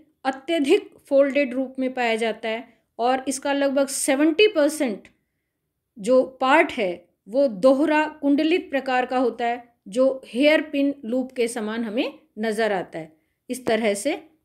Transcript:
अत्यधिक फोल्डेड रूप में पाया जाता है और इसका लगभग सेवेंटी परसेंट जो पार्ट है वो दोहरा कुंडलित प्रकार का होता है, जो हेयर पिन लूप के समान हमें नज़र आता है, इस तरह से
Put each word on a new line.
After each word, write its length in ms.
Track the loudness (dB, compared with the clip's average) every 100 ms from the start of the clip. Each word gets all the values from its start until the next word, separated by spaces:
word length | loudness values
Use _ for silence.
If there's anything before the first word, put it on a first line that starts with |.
| _ _ -6
अत्यधिक 640 | -6 -2 -2 2 2 0 -16
फोल्डेड 520 | _ 2 4 2 0
रूप 220 | -2 -6 -4
में 140 | -6
पाया 220 | -2 -2 0
जाता 320 | -2 -4 -6
है 180 | -8 -10 _ _ -4
और 240 | 0 0 -4
इसका 260 | -6 -2
लगभग 340 | 0 0 0 -2
सेवेंटी 580 | -2 0 2 2 4 4
परसेंट 600 | 4 0 0 -4 -6 -14 _ _ _ _ _ _ _ _ -10
जो 260 | 2 2 2 -2
पार्ट 300 | 4 4 4
है 180 | 0 -4 -6 _ _ -6
वो 200 | 0 0 4
दोहरा 440 | 4 4 2 2 0 -2
कुंडलित 480 | 0 2 2 0 -2
प्रकार 360 | -6 -2 -2 0
का 120 | 0
होता 280 | 0 -2 -4
है, 180 | -4 -10 _ -6
जो 340 | 0 2 0 -8
हेयर 360 | 2 4 4
पिन 300 | 0 -2 -2 -2 -6
लूप 260 | -4 -4
के 160 | -4 -4
समान 340 | -4 -6 -6
हमें 360 | -4 -4 -4 -8 _ -6
नज़र 320 | -4 -2 -2
आता 280 | -2 -6 -12
है, 120 | -14 _ _ _ -12
इस 160 | -8 -2
तरह 280 | 0 0 -2
से 260 | -4 -4 -10 _